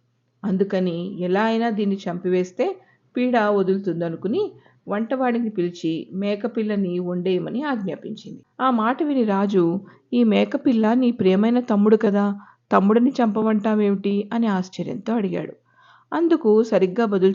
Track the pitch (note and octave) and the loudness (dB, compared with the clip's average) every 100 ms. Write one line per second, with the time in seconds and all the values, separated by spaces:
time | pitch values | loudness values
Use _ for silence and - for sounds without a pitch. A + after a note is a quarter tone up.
0 | _ _ _ _ G3+ F#3+ G3 F#3+ F#3 E3+ | _ _ _ _ -4 -2 0 -2 -2 -4
1 | F#3 E3+ F3+ G3 A3+ A3+ A#3 G#3+ G3+ F#3+ | -8 -6 -2 0 0 0 -2 -2 -2 -4
2 | F3+ F3 F#3 F3+ F3+ - F4 F#4 _ _ | -6 -6 -2 0 -2 -4 -4 -6 _ _
3 | _ B3+ B3 A#3+ G#3 G3+ F#3+ F#3+ F#3+ E3+ | _ -4 0 2 2 2 0 0 -2 -4
4 | E3+ E3 F#3+ F4+ G4+ - - _ - G3+ | -6 -6 -4 -2 -4 -8 -20 _ -8 -6
5 | A3+ C4 B3+ A#3 A3 G#3+ F3 F3 D#3+ D#3+ | -4 -2 0 0 -2 -2 -4 -4 -4 -4
6 | - F#3 G3+ G3+ A#3 A#3 G#3+ G3+ F#3 F3+ | -6 -6 -4 -2 -4 -4 -2 -2 -2 -2
7 | F3 F3+ F#3 F3+ E3 A#3 D4 A#3+ F#3+ - | -4 -2 0 -2 -2 -4 -4 -4 -4 -8
8 | - G#3+ - - _ - C4 A#3 A3 B3+ | -10 -14 -14 -18 _ -4 -2 0 0 0
9 | D4+ C4+ G#3+ G3 G3+ F#3+ E3+ F#3+ - - | -2 0 0 0 2 2 2 0 -6 -20
10 | _ A#3+ A3+ G3+ G#3 C#4+ C#4 A3+ G#3+ B3 | _ 2 4 2 2 0 2 2 4 2
11 | A#3+ A#3+ F#3 F#3+ A3+ B3 B3 G#3 G#3+ G#3+ | 2 2 4 4 4 2 2 2 6 4
12 | G#3+ G3+ G3+ G3+ - _ - G3 G3 A3+ | 4 2 0 -4 -12 _ 0 2 4 4
13 | B3 C4 A3 G#3+ A3 G#3+ G#3+ G#3+ G3+ G3 | 2 2 0 0 0 0 0 0 0 0
14 | G3+ G3+ G3+ A#3 A3+ F#3+ F#3 - E3+ - | -2 -2 -2 -2 0 -2 -4 -8 -8 -8
15 | A3 A#3 F#3+ F3 D#3 - _ _ _ _ | -4 -2 -2 -4 -8 -14 _ _ _ _
16 | _ D#4 E4 D#4+ A3 G#3+ A3+ F#3+ F#3 F#3 | _ -2 2 2 4 4 4 2 2 0
17 | A3+ G3 F#3+ | 0 2 2